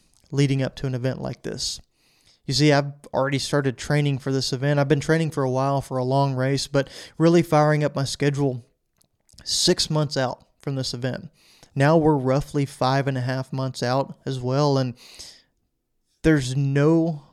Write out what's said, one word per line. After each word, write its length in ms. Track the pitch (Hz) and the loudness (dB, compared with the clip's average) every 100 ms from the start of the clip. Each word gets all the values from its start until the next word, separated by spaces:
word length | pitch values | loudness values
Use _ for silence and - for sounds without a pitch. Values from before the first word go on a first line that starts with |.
| _ _ _ | _ _ _
leading 300 | 135 143 135 | 0 2 0
up 140 | 127 - | -4 -6
to 120 | 135 | -6
an 80 | 127 | -4
event 260 | 127 127 | -4 -6
like 220 | 131 131 | -8 -8
this. 380 | - - - - - _ _ _ _ _ - | -10 -8 -8 -10 -14 _ _ _ _ _ -6
You 80 | |
see, 180 | 131 151 | 2 4
I've 220 | 143 143 139 - | 4 0 -6 -6
already 240 | - 135 139 | -2 -2 -2
started 400 | - 147 135 120 | -2 -2 0 -4
training 400 | - 147 143 135 | -2 0 0 -2
for 120 | 139 | -2
this 220 | 135 127 | -4 -2
event. 260 | 131 139 143 | -2 0 2
I've 80 | 139 | 2
been 120 | 151 | 2
training 320 | 139 160 160 | 2 0 0
for 120 | 147 | -2
a 80 | 135 | -2
while 300 | 127 139 139 | 0 0 -2
for 160 | - 131 | -4 -4
a 60 | |
long 300 | 127 135 139 | 0 2 0
race, 320 | 131 131 139 - | 0 0 -2 0
but 240 | 139 135 - - - | -2 -2 -6 -12 2
really 260 | 160 170 | 4 6
firing 400 | 165 151 151 151 | 4 4 4 2
up 120 | 147 143 | 0 -2
my 100 | 135 | -4
schedule 600 | - 143 139 143 127 - _ _ _ _ _ _ - | -2 -2 0 -2 -4 -10 _ _ _ _ _ _ -18
six 460 | - - - 180 - | -8 0 2 2 0
months 280 | 156 147 139 | -2 -2 -2
out 300 | 131 - _ _ | -4 -6 _ _
from 180 | - 135 | -8 -6
this 180 | 127 | -6
event. 360 | 123 127 - 165 _ _ _ - - | -6 -6 -8 -12 _ _ _ -8 0
Now 220 | 139 165 | 4 6
we're 200 | 156 147 | 4 4
roughly 480 | 127 135 143 147 139 | 2 0 0 -2 -4
five 420 | - 131 135 135 | 0 0 2 0
and 100 | 131 | -2
a 40 | |
half 320 | 123 131 127 | -2 -4 -6
months 300 | 131 131 123 | -6 -6 -4
out 340 | 123 131 - - - | -2 0 -2 -8 -8
as 140 | 131 | -6
well, 400 | 123 135 147 135 | -2 2 2 2
and 160 | 127 117 - - - - _ _ _ _ _ _ _ _ | 0 -6 -16 -20 -20 -20 _ _ _ _ _ _ _ _
there's 320 | 160 156 127 131 | 2 2 2 -2
no 680 | 139 139 147 165 165 151 - | 0 2 4 4 2 -4 -12